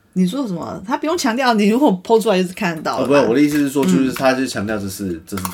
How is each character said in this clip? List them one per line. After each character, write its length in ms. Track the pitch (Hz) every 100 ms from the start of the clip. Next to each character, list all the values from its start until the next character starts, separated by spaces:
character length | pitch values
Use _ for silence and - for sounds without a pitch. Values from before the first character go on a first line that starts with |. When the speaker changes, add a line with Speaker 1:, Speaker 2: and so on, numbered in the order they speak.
| _
Speaker 1:
你 160 | 185 185
说 180 | 262 247
什 80 |
么？ 280 | 170 117 87 196
他 120 | 294
不 80 | 302
用 120 | 349
强 160 | 254
调， 200 | 233 254
你 160 | 220 208
如 100 | 226
果 220 | 285 185
po 180 | - 226
出 60 | 220
来 120 | 185
就 40 | 185
是 80 |
看 220 | - 190 160
得 60 |
到 180 | 151 123
了 80 | 120
吧。 120 | 143
Speaker 2:
哦， 20 |
不 20 |
是， 60 | 110
我 60 | 127
的 60 |
意 60 | 147
思 100 | 147
是 120 | 143
说， 160 | 139 135
Speaker 1:
嗯。 20 |
Speaker 2:
就 160 | 180
是 80 | 131
他 220 | 120 131
就 120 | 127 131
强 200 | 117 104
调 120 | 107
这 120 | 98
是， 320 | 92 98 85 82
这 120 | 98
是 60 | 92